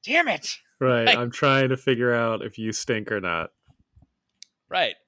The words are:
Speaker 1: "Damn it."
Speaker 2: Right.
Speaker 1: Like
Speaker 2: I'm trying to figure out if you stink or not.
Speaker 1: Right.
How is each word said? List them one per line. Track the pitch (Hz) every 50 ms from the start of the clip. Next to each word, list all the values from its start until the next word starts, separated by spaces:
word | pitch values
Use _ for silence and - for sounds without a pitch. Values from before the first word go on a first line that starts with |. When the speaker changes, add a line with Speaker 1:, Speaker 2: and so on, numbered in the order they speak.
| -
Speaker 1:
"Damn | - 277 330 339
it." | 269 180 151 - - - - _ _ _ _
Speaker 2:
Right. | 139 131 123 117 113
Speaker 1:
Like | 123 135 120
Speaker 2:
I'm | 123 120
trying | 120 - 156 139 139 135 135 127
to | 131
figure | 127 - 139 127 113 123 123
out | 120 117 117 113 113 107 113
if | 113 -
you | - 110 110
stink | 107 - - - 120 110 104 -
or | 113 101
not. | 92 90 85 82 82 - _ _ _ _ _ _ _ _ _ - - _ _ _ _ _ _ _ - _ _ _ _
Speaker 1:
Right. | _ 180 185 165 110 - _ _